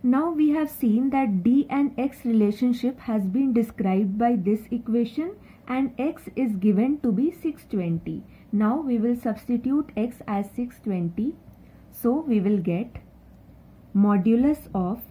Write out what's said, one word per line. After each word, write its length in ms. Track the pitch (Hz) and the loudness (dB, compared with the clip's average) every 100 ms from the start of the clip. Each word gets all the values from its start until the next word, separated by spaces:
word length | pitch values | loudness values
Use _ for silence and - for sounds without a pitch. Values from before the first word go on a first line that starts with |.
Now 300 | 247 262 330 | 2 2 2
we 200 | 311 302 | 2 2
have 180 | 302 302 | 2 -2
seen 400 | - 240 214 269 | 0 2 2 2
that 340 | 269 262 190 | 2 2 2
D 240 | 185 262 277 | 4 2 2
and 240 | 277 285 - | 0 -2 -2
X 260 | 277 - 240 | -4 -4 0
relationship 760 | 226 208 208 247 240 247 262 | 2 2 2 0 0 -2 -4
has 260 | - 220 190 | -4 -2 0
been 240 | 208 277 | 0 2
described 640 | 233 226 - 190 190 202 202 | 2 0 -2 0 2 0 0
by 200 | 233 240 | 0 2
this 240 | 180 220 - | 0 -2 -2
equation 640 | 240 - 226 233 - 330 415 - - - | -8 -2 -2 0 -4 -6 -8 -20 -20 -6
and 260 | 254 269 - | -4 -4 -2
X 300 | 277 330 - - | -6 -6 -10 -4
is 180 | 262 202 | -2 0
given 460 | 202 190 254 294 | 2 4 2 0
to 100 | 247 | 0
be 180 | 202 294 | 0 0
six 360 | 339 330 302 - | -2 -8 -8 -6
twenty. 540 | 202 170 165 170 160 - - - | -4 -2 -4 -4 -10 -12 -20 -4
Now 280 | 208 214 269 | 0 2 0
we 180 | 285 240 | -2 0
will 200 | 226 240 | 0 -2
substitute 760 | 240 214 - 240 254 285 294 - | -4 -6 -4 -2 0 -2 -2 -4
X 240 | 240 - - | -4 -6 -6
as 240 | 202 208 - | -4 -4 -6
six 240 | 240 - | -8 -8
twenty. 560 | - 190 170 170 240 - - - - - - | -6 -2 -2 -2 -4 -6 -18 -20 -20 -20 -20
So 200 | - 233 269 | -4 0 0
we 180 | 320 220 | 0 0
will 200 | 190 208 | 2 0
get 360 | 170 175 240 - - - - - - - - - - | 0 -2 -4 -12 -18 -20 -20 -20 -20 -20 -20 -20 -4
modulus 760 | 196 202 202 185 233 269 294 - | 2 4 4 4 4 4 0 -4
of 280 | 196 180 233 - | -4 -2 -4 -10